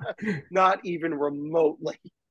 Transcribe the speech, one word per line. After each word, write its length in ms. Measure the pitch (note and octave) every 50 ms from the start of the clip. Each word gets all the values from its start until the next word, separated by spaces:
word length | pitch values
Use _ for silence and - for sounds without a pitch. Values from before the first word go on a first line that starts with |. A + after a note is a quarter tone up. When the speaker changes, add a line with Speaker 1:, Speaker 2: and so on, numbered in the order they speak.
| - - - - G#3 A3 F#3+
Speaker 1:
<laughs> 120 | C#3+ -
Speaker 2:
<laughs> 60 | -
Not 280 | F3 F#3+ F#3 F#3 G3 G3 -
even 300 | F#3+ F3 D#3+ D#3+ E3 D#3
remotely. 840 | C#3+ C#3+ D3 C#3+ C#3+ D3 D3+ D#3+ E3 D#3+ D3+ D#3+ - D#3+ D3+ - - - E3+ _ _ _ _